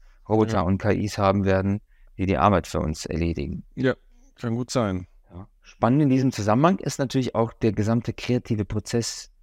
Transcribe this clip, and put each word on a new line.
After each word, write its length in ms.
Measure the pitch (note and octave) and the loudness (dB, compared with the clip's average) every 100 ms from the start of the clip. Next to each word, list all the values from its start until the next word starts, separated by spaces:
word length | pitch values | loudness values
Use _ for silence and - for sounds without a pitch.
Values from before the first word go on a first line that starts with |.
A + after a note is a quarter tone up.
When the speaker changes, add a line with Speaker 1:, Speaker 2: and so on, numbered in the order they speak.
| - _ - | -20 _ -2
Speaker 1:
Roboter 260 | A2 A2 A2 | 2 2 2
Speaker 2:
Ja. 20 | |
Speaker 1:
und 160 | F2 F#2+ | 0 0
K 120 | A2 | 0
Is 280 | F#2 G2+ - | 0 -2 0
haben 260 | G2 G2 | 2 2
werden, 360 | F#2+ F#2+ G2 G2+ - _ - - | 2 2 2 -2 -6 _ -18 -4
die 80 | F#2 | 0
die 120 | D2+ | 2
Arbeit 280 | F#2+ F#2 - | 4 4 0
für 140 | E2 | -4
uns 260 | D2+ D#2 - | -4 -4 -6
erledigen. 580 | D#2+ E2 D#2+ C#2+ - - | -2 -2 -2 -6 -8 -12
Speaker 2:
Ja, 200 | - B2+ - _ _ _ - | -4 -2 -2 _ _ _ -10
kann 180 | A#2+ | -6
gut 160 | A#2 B2 | -6 -4
sein. 360 | C3+ G#2+ F#2 F#2 _ _ | -2 -2 -4 -8 _ _
Speaker 1:
Ja. 180 | F2+ G2+ _ | -20 -20 _
Spannend 400 | - - A2+ C#3 | -20 -2 2 4
in 60 | C#3+ | 4
diesem 240 | C3 C3 | 2 2
Zusammenhang 460 | A2+ G#2 A2+ E3 F#3+ | 0 2 4 4 2
ist 200 | - - | -2 -4
natürlich 360 | C3 C3 A#2+ | -2 -2 -2
auch 180 | A2 A2+ | 0 -2
der 200 | - A2+ | 0 0
gesamte 400 | G#2 G#2 A#2 A2+ | 0 0 0 -2
kreative 520 | - - B2 - G#2+ | -6 -2 -2 0 -2
Prozess 640 | G2 G#2+ - A#2 A2 - - _ | -2 -4 -4 -4 -4 -8 -16 _